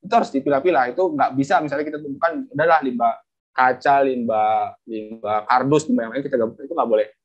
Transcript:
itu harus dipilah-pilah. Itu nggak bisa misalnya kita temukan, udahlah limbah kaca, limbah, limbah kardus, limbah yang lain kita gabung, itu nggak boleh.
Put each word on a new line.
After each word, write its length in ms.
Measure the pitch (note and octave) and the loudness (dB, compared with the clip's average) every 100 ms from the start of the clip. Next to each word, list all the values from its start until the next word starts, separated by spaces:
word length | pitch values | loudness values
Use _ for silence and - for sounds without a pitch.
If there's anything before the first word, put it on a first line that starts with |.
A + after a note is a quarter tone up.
itu 80 | - | 2
harus 160 | A#3 - | 0 2
dipilah-pilah. 640 | C#3 C#3 C#3 F3 D#3 B2 | -2 0 2 2 2 0
Itu 240 | B2 F#3 D3+ | 0 -2 0
nggak 160 | B2+ | -2
bisa 320 | C3 C#3 F#3 | 0 0 0
misalnya 240 | D3+ C#3 D3+ | 0 -4 -6
kita 80 | D3+ | -8
temukan, 480 | D3+ C#3 E3+ D3+ C3 | -10 -4 -4 -4 -8
udahlah 320 | C#3 E3 D#3+ | -2 2 2
limbah 400 | C#3 B2 A#2 A2+ _ _ _ - | 2 0 -2 -2 _ _ _ 0
kaca, 480 | B2+ B2 D3 C#3 | 2 2 2 4
limbah, 720 | C#3 B2+ A#2 A2 A2 G#2+ G#2 - | 2 0 -2 0 2 0 -2 -8
limbah 640 | - A2 G#2+ A2+ G#2 G#2+ G#2 | -12 -12 -10 -10 -4 -4 0
kardus, 400 | B2+ C3 D3 - | 0 4 2 2
limbah 140 | B2+ A2+ | -2 -2
yang 60 | |
lain 100 | B2 C#3+ | -6 -4
kita 80 | B2+ | -2
gabung, 240 | A2+ A2 | -2 -4
itu 140 | C#3 E3 | -10 -4
nggak 140 | A#2+ | 0
boleh. 160 | G#2+ G#2+ _ | 2 0 _